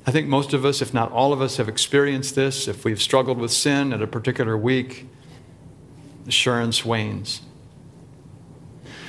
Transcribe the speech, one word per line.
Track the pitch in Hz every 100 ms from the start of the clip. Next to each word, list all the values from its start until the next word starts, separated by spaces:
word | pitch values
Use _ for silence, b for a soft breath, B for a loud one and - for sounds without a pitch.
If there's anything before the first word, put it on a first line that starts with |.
I | -
think | 156 143
most | 135 143
of | 143
us, | 135 135
if | 135
not | 123 117
all | 117 135
of | 139
us, | 131 123
have | 110
experienced | 107 - 143 143 135 135
this. | - 135 131 -
If | 104
we've | 120 107
struggled | - 135 127 120
with | 117
sin | - 147 139 139
at | 113
a | 107
particular | 117 110 127 117 110
week, | 113 131 127 - - B B B B - - - - - - - -
assurance | - 127 120 117 113
wanes. | 117 113 107 101 101 - - - - - - - - - - - - - - - B B